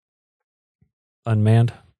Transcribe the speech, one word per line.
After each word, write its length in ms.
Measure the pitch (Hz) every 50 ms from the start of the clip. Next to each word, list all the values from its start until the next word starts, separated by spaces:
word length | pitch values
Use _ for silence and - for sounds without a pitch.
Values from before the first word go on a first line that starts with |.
| _ _ _ _ _ _ _ _ _ _ _ _ _ _ _ _ _ _ _ _ _ _ _ _ _
Unmanned. 480 | 113 110 107 104 107 113 117 120 120 - - _ _ _ _